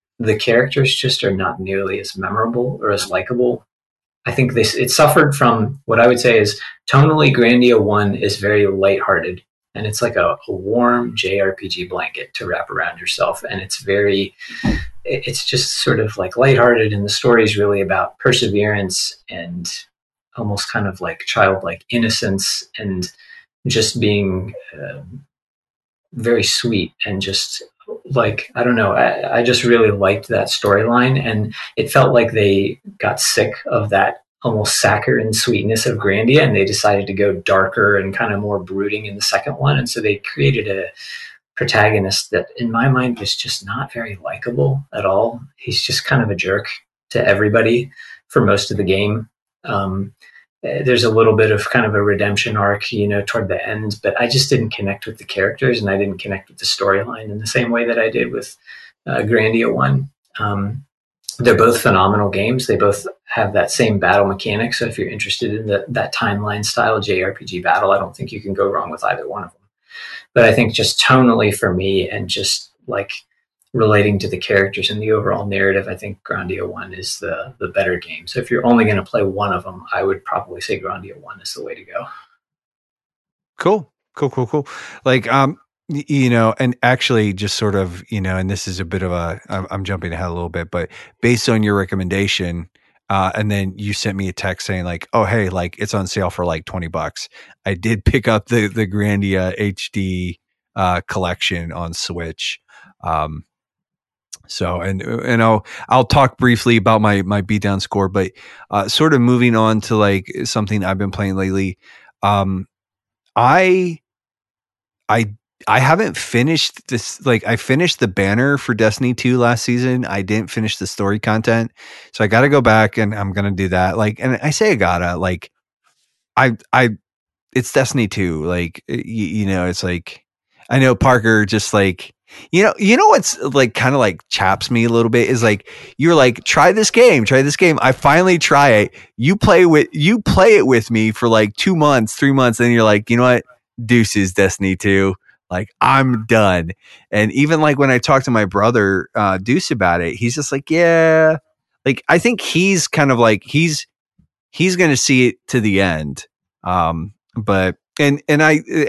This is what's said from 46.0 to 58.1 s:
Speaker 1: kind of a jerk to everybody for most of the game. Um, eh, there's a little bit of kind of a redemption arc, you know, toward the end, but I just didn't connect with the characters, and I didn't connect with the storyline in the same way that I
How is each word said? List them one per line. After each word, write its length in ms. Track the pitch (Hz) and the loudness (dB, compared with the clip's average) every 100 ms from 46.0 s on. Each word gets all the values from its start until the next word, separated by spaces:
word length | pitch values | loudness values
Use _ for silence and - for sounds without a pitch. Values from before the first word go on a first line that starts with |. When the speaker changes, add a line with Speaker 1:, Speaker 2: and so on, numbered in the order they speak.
Speaker 1:
kind 180 | - 139 | 0 0
of 80 | 110 | 0
a 60 | 90 | -2
jerk 320 | 92 101 - - _ _ _ | -2 -4 -4 -12 _ _ _
to 140 | 117 101 | -2 2
everybody 640 | 101 104 113 110 120 131 - - - _ | 2 2 2 2 0 -2 -12 -20 -20 _
for 140 | - | 0
most 280 | 98 101 - | 2 2 -2
of 60 | 101 | -4
the 80 | |
game. 460 | 95 98 104 107 110 _ _ _ | -2 0 0 -4 -8 _ _ _
Um, 500 | - 101 98 95 101 - _ - _ _ | -6 -4 -4 -4 -8 -12 _ -20 _ _
eh, 220 | - - | -8 -4
there's 220 | 127 120 117 | 0 2 2
a 40 | |
little 280 | 110 110 104 | 4 4 4
bit 140 | 110 | 4
of 180 | 101 - | 2 0
kind 160 | 123 110 | 0 0
of 100 | 104 | 0
a 80 | |
redemption 540 | 101 98 101 101 120 107 | 0 0 0 -2 -2 -2
arc, 340 | 101 101 - | -2 -2 -4
you 160 | 113 104 | -4 -2
know, 140 | 101 | -2
toward 260 | 101 117 95 | -2 -4 -4
the 180 | 90 - | -6 -6
end, 360 | 107 107 101 | -6 -6 -4
but 160 | 101 - | -4 -2
I 80 | 120 | 0
just 220 | 127 - | 0 2
didn't 220 | 143 110 | 0 0
connect 340 | - 98 101 - | -4 -6 -8 -10
with 140 | 110 | -14
the 40 | |
characters, 560 | - - 98 113 131 117 | -12 -2 -2 0 -2 0
and 100 | 101 | -2
I 80 | 98 | -2
didn't 200 | 101 92 | -2 -4
connect 320 | 104 95 - | -8 -10 -10
with 80 | - | -10
the 80 | - | -6
storyline 680 | - 98 98 98 113 110 | -2 0 0 -2 -10 -10
in 60 | 104 | -8
the 100 | 110 | -4
same 240 | 131 120 | -2 -2
way 140 | 117 120 | -2 0
that 120 | 117 | 0
I 120 | 110 | 0